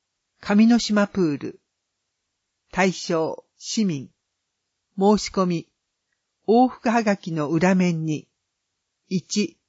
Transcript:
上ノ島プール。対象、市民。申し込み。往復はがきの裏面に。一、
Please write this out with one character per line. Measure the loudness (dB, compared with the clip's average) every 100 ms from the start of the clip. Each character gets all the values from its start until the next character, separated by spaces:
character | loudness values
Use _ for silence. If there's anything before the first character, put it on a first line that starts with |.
| _ _ _ _
上 | 0 4 4
ノ | 4
島 | 2 0 0
プ | 0
ー | -2 -2
ル。 | -8 -14 _ _ _ _ _ _ _ _ _ _ _
対 | -2 -2
象、 | -2 -4 -2 -2 -8 _ _
市 | -8 -2
民。 | -2 -4 -10 _ _ _ _ _ _ _ _ 0
申 | 2 2
し | 0
込 | -4 -2
み。 | -4 -8 _ _ _ _ _ _ _ 0
往 | 2 2
復 | 0 -2
は | 0
が | 0 -2
き | -4
の | -6 -2
裏 | 0 2
面 | 2 2 -2
に。 | -4 -6 -10 _ _ _ _ _ _ _ _
一、 | -6 -4 -4 -4 -8